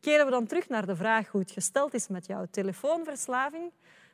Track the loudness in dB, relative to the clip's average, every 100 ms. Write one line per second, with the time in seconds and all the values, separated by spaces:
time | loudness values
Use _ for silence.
0 | 4 4 6 2 2 -2 -2 -2 -2 -2
1 | 2 2 2 -2 -2 -4 -2 0 0 -2
2 | -4 -8 -6 -8 -6 -4 -4 -2 -2 -2
3 | -2 -8 -4 -2 -2 -4 -12 _ _ -20
4 | -20